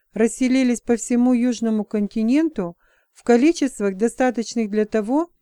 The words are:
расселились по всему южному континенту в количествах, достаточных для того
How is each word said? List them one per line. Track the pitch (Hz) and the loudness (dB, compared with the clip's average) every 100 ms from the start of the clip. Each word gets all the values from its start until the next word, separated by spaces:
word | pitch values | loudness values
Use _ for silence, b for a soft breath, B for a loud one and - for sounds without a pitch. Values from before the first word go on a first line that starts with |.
| _ | _
расселились | 196 226 - 254 262 254 240 | 0 0 0 0 2 2 0
по | - | -2
всему | 240 - 240 247 | -2 0 0 2
южному | 247 247 220 226 220 | 2 0 -2 -2 -2
континенту | 202 214 202 226 220 277 320 311 175 170 _ _ _ | -2 -4 -4 -2 0 2 0 -2 -8 -10 _ _ _
в | _ | _
количествах, | - 240 294 330 277 - 202 190 | 2 4 4 2 -2 -2 -4 -2
достаточных | 233 - 254 240 226 233 214 | -4 0 0 -2 -4 -4 -2
для | 214 | -2
того | 214 220 208 277 349 _ | 0 -2 0 -2 -2 _